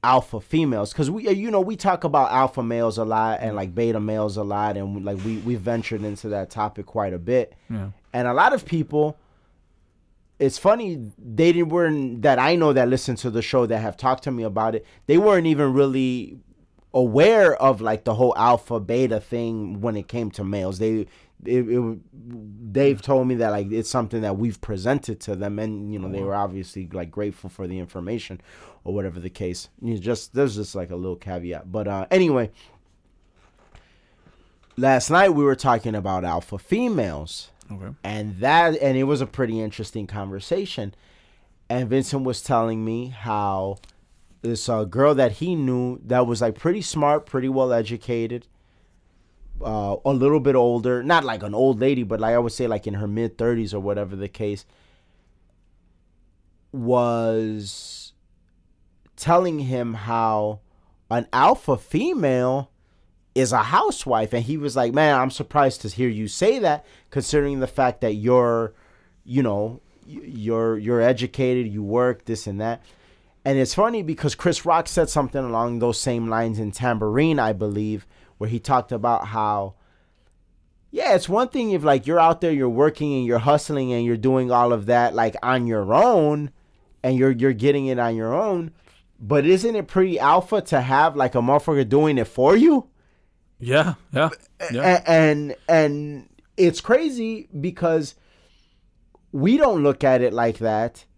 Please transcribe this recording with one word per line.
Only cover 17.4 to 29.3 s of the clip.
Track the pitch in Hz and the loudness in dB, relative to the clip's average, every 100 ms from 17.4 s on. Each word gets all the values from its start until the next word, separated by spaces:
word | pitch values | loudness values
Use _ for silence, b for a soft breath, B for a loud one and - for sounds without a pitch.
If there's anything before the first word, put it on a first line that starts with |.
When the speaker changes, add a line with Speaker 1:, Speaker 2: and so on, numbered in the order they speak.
| 180 135 | 6 6
Speaker 1:
of, | 135 110 | 2 2
like, | 110 107 - | -2 -2 -2
the | |
whole | 110 123 - | 2 2 4
alpha | 113 120 - 117 | 4 2 0 -6
beta | 95 117 131 110 | -2 0 0 -2
thing | - 120 117 110 101 101 | -4 -6 -4 -6 -8 -6
when | 113 107 | -6 -6
it | 95 | -6
came | 120 110 | -6 -6
to | 92 98 | -6 -6
males. | 101 92 92 | -4 -4 -2
They, | 110 110 95 b b b - | -2 -2 -6 b b b -2
it, | 123 117 | -2 0
it, | 123 117 113 _ - 117 120 107 104 117 | -2 -2 -8 _ -20 -18 -18 -18 -16 -6
they've | 104 143 120 | 2 2 2
told | - 135 127 | 0 2 2
me | 123 | 0
that, | 113 | 0
like, | 104 98 | -2 -2
it's | 110 110 | -4 -2
something | 131 113 117 | -4 -2 -4
that | 107 98 | -4 -2
we've | 117 98 | -4 -4
presented | - 98 101 139 - 107 | -8 -6 -2 -2 -4 -12
to | - 98 | -8 -8
them, | 101 104 | -6 -6
and, | 110 107 104 | -8 -8 -10
you | 104 | -8
know, | 92 | -8
they | 98 | -6
Speaker 2:
Wow. | 98 | -4
Speaker 1:
were | 101 | -4
obviously, | 101 95 90 - 90 | -4 -6 -12 -12 -12
like, | 92 87 | -10 -10
grateful | 104 104 92 95 | -6 -8 -8 -18
for | - 92 | -12 -10
the | 92 | -10
information | 90 92 87 117 - 90 B B B B - | -10 -12 -8 -8 -10 -18 B B B B -8
or | |
whatever | 98 95 87 | -6 -6 -8
the | |
case. | 90 | -14